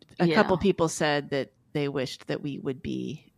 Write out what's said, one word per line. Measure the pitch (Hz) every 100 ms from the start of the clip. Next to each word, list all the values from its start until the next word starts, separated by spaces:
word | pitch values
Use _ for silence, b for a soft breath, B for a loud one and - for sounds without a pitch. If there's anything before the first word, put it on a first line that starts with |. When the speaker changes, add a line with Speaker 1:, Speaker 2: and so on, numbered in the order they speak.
| - -
Speaker 1:
a | 170
Speaker 2:
Yeah. | 160
Speaker 1:
couple | 208 185
people | 196 180 165
said | - 156 147 143
that | 143 - _ _
they | 151 143
wished | 139 127 - -
that | 147
we | 147 135
would | 143 131
be | - 127 64 151 -